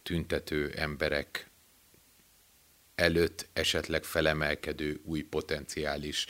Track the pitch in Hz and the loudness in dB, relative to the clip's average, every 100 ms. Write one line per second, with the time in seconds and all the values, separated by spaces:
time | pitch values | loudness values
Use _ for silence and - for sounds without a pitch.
0 | - 85 76 71 - 76 73 - 78 71 | -2 -2 0 -2 0 -2 -2 -2 -4 0
1 | 80 73 71 - - - _ _ _ - | 0 0 -2 -8 -12 -18 _ _ _ -20
2 | - - _ - _ _ _ _ _ - | -20 -20 _ -20 _ _ _ _ _ 2
3 | 85 85 82 - - - 80 80 78 78 | 4 6 4 2 -6 -2 0 0 0 -2
4 | - 85 78 78 76 76 80 71 76 76 | 0 2 4 4 2 0 -4 -2 -2 -4
5 | - 80 71 78 71 78 71 80 76 73 | -4 -4 -2 -4 -2 -4 -4 -4 -2 -2
6 | 73 - - | -4 -4 -4